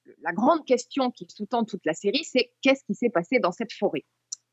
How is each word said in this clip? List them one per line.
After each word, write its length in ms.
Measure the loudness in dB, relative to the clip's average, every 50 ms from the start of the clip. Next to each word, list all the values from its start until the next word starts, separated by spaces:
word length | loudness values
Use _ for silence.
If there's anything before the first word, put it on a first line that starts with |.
| _ -20 -20 _ -8
la 100 | -6 -2
grande 320 | 2 2 4 4 2 2
question 460 | 2 2 2 0 -2 -4 -2 -2 -2
qui 160 | -2 -6 -12 -16
sous-tend 360 | -12 -12 -8 -4 -2 -2 -2
toute 200 | -2 -4 -4 -4
la 100 | -4 -4
série, 280 | -2 -2 -2 -2 -2 -2
c'est 300 | -2 0 0 0 0 _ _
qu'est-ce 240 | 2 2 2 2 0
qui 100 | -6 -4
s'est 160 | -2 -2 0
passé 300 | 0 0 0 0 0 2
dans 100 | 2 0
cette 220 | -2 -4 -8 -10 -6
forêt ? 320 | -2 -2 -2 -2 -4 -8 _ _ _ _ _ -16 -16 _ _